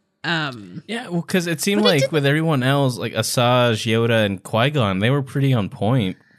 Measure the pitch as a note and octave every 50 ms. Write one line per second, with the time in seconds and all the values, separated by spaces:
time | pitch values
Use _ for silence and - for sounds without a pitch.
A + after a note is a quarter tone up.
0 | _ _ _ _ - D#3+ E3+ D#3+ D3+ C#3 B2 A2+ G2+ F2+ F2+ A2 - - G#3+ A#3+
1 | B3+ E3+ F3 E3+ - - - F#3 E3+ E3+ E3 C#3 - G3+ G3+ G#3 G#3+ G3+ F3 C#3
2 | - - E3+ D3+ C#3 C#3 C#3+ D#3 D#3+ E3 D#3 C3 B2 C3 C#3 C#3+ C#3 C3 A#2+ F#2
3 | G2+ A2+ - G#2+ G#2+ - - C3 A#2+ A#2+ B2+ B2 B2 A#2+ A2 G#2 - A#2 A2 A2+
4 | A#2 A#2 A2+ A2+ G#2+ G2+ G2 - - - - A2 A#2+ D3 D3+ C#3 A2+ G2 F#2+ F#2+
5 | G#2 A#2+ C#3 C#3+ C3+ C3+ - C#3+ C#3 C3+ C3 A2+ F#2+ F2 - - G2 G#2+ C3 C3
6 | G2+ F2+ F2+ - _ _ _